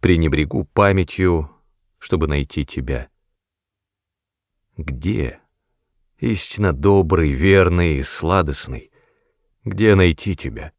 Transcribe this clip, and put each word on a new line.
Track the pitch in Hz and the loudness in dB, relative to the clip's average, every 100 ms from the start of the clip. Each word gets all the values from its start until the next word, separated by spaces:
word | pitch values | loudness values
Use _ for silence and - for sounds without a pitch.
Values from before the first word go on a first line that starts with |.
Пренебрегу | 92 87 80 71 76 - | 4 2 2 0 -2 -4
памятью, | - - 101 95 90 - 92 85 76 _ _ _ _ _ | -4 2 2 2 -2 -2 0 0 -4 _ _ _ _ _
чтобы | - 87 76 | -4 -2 0
найти | 71 71 - | -2 -4 -6
Тебя. | 69 - 64 64 - _ _ _ _ _ _ _ _ _ _ _ _ _ _ _ _ - | -6 -8 -6 -8 -8 _ _ _ _ _ _ _ _ _ _ _ _ _ _ _ _ -12
Где, | 71 64 78 107 65 - _ _ _ _ _ _ _ _ | -10 -6 -4 -2 -4 -8 _ _ _ _ _ _ _ _
истинно | 120 101 - - 101 | -4 -4 -6 -2 -2
добрый, | 71 80 98 85 90 80 | 0 2 4 4 2 0
верный | 65 90 95 90 87 87 73 | 0 4 6 4 2 0 0
и | |
сладостный, | 67 - 80 95 78 71 - 64 - _ _ _ _ _ _ _ | -4 -6 0 0 0 -4 -10 -14 -16 _ _ _ _ _ _ _
где | - 98 110 | -10 0 4
найти | 101 90 78 - | 6 4 2 -6
Тебя? | 90 - 58 78 | -8 -8 -12 -16